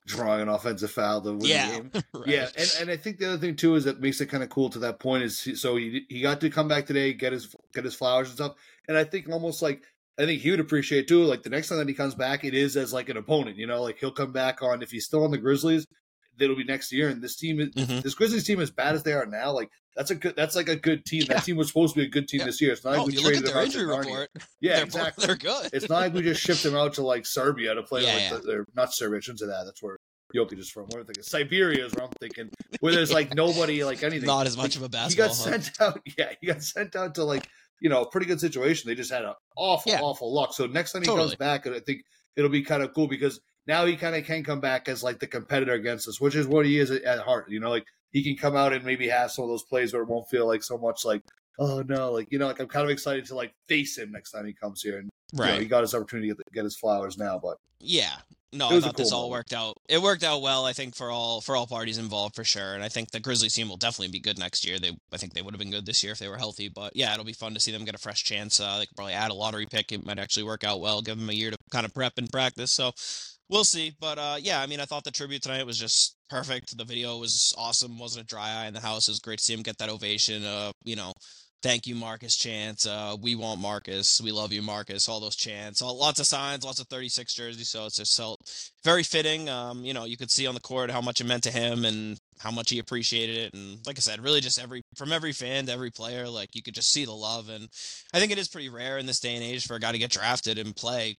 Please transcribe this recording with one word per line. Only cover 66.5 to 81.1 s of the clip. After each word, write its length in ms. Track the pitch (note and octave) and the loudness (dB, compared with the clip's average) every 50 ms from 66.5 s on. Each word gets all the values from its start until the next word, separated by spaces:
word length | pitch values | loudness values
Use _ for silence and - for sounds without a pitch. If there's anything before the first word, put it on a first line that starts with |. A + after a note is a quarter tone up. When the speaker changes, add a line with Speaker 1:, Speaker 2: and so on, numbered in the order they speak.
| - - G2+ G2+ | -8 -8 -10 -10
Speaker 2:
But, 280 | - G2+ G#2 G2+ - | -10 -10 -12 -6 -2
yeah, 160 | B2+ C3 G#2+ | -2 0 0
it'll 140 | G#2+ G#2+ G#2+ | 0 -4 -6
be 80 | A2+ A2+ | -8 -12
fun 180 | - A#2 A2 | -10 -10 -6
to 80 | A2 G#2 | -2 -2
see 120 | - A2+ | -2 -2
them 120 | A2 G#2+ A2 | -2 -4 -8
get 100 | G#2 G2+ | -8 -10
a 40 | G#2 | -10
fresh 260 | - G#2+ G2+ - - | -8 -8 -4 -4 -4
chance. 340 | - A2 G2+ G#2 G#2+ - - | -2 -2 -4 -2 0 0 0
Uh, 200 | G#2 G2+ G2 G#2 | 0 0 -2 -2
they 80 | G#2+ | -4
could 100 | - - | -4 -6
probably 160 | - G2+ G2 | -10 -8 -4
add 180 | F2+ G2+ A2 A2 | -2 -2 -2 -2
a 40 | G2+ | -2
lottery 320 | G2 G#2+ A2 G#2+ G#2 G#2+ | -2 -4 -4 -2 -4 -6
pick. 260 | - - G#2+ G#2 - | -4 -4 -4 -4 -4
It 140 | G#2+ G2 - | -6 -8 -6
might 120 | - G#2 G2+ | -8 -8 -6
actually 260 | G2 - - A2 G#2+ | -4 -4 -2 -2 -2
work 200 | A2 A2 G#2+ - | -4 -6 -2 -2
out 160 | G#2 G2+ F#2 | -2 0 0
well, 220 | E2+ G#2+ G#2+ G#2 | 0 0 0 0
give 160 | A2 A2 A2 A2 | -2 -4 -6 -6
them 100 | A2 G#2+ | -4 -4
a 60 | G#2+ | -2
year 160 | G#2+ A2 A2 | -2 -2 -4
to 80 | G#2+ G#2+ - - | -6 -8 -8 -4
kind 140 | - A#2+ A2 | -2 -2 -2
of 80 | G#2 | -2
prep 220 | - C3 B2+ B2 - | -2 -2 -2 -2 -2
and 160 | - B2 A#2 | -4 -6 -2
practice. 400 | - C3+ C3 B2+ - A2 B2 B2 | 0 0 0 0 0 -2 -2 0
So 200 | - - B2+ B2+ - - - - - - - - - _ _ - | 2 2 0 -2 -4 -6 -8 -8 -8 -10 -10 -14 -18 _ _ 0
we'll 140 | F#3 G#3+ G#3 | 2 4 4
see. 300 | - - E3 D#3+ D#3 D3 - | 4 4 2 -2 -4 -6 -6
But, 180 | D#3 D#3 D3+ D3 | -6 -6 -4 -4
uh, 180 | D3 D3 D3 D3 | -4 -4 -4 -2
yeah, 200 | C#3 G3 F3+ C#3 | -2 0 0 0
I 40 | C3+ | 0
mean, 140 | C#3 D3 C#3+ | -2 -4 -6
I 60 | C#3+ | -6
thought 180 | - D3+ D3 - | -6 -6 -6 -6
the 60 | C#3+ | -6
tribute 320 | C3 - C#3+ C#3 C#3+ C3+ | -6 -6 -6 -6 -6 -6
tonight 240 | - C3 C3 C3 C3+ | -6 -4 -4 -4 -4
was 120 | A#2+ A#2 A2+ | -4 -4 -4
just 380 | A2+ A2 - - - - - _ _ - | 0 2 4 4 4 2 0 _ _ -8
perfect. 460 | C#3 B2+ C3+ C3+ B2+ B2 A#2+ - A#2+ | -6 -6 -4 -4 -4 -6 -6 -10 -12
The 80 | A#2 A2+ | -12 -10
video 340 | A#2+ A#2+ A#2+ A#2+ A#2+ A#2+ A#2 | -8 -6 -6 -4 -4 -6 -4
was 360 | A#2 A2+ A2 - - - - - | -4 -2 2 2 2 2 2 0
awesome. 400 | A#2 A#2 A#2 - B2+ B2 A#2 A#2 | -2 0 0 0 0 -2 -6 -10
Wasn't 260 | A#2+ A#2 A2+ A#2 A2 | -10 -10 -10 -10 -10
a 20 | |
dry 240 | - A#2 G#2+ G#2+ G#2+ A2 A2+ A2+ | -10 -10 -6 -6 -6 -4 -6 -6
eye 20 | |
in 80 | G#2+ G2+ | -8 -8
the 60 | A2+ | -8
house. 280 | A#2 A2 A2 A2 - - | -6 -4 -2 0 0 0
It 40 | |
was 80 | G#2+ G#2 | 0 -2
great 180 | - A2+ A2 G#2+ | -6 -6 -4 -2
to 40 | - | 0
see 80 | - A2+ | 0 0
him 80 | A2 | -2
get 140 | G#2+ A2+ G#2+ - | -4 -6 -6 -6
that 100 | A2 G#2+ | -6 -6
ovation. 540 | G#2+ G#2 A2 G#2 G#2 G2+ - - G#2+ G#2+ G#2 | -6 -4 -2 -2 0 2 2 0 0 -2 -6
Uh, 280 | G#2 G#2 G2+ G#2 G2+ G2+ _ - | -4 -4 -4 -6 -6 -8 _ -10
you 120 | A#2 A2+ | -10 -8
know, 160 | G#2 F#2+ F#2 | -8 -8 -10